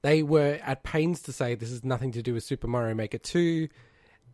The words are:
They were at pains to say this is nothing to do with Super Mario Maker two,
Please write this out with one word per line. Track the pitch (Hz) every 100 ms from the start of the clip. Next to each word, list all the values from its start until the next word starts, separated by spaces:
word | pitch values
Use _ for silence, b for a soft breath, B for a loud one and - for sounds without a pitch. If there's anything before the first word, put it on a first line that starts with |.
They | 143 156
were | 147 151 143 147
at | 127 135
pains | - 160 160 170
to | -
say | 131 123 117
this | 113
is | 123
nothing | 127 123 131
to | 117
do | 117
with | 117
Super | - 139 117
Mario | 123 113 110
Maker | 107 117
two, | - 175 170 165 156 b b b b b -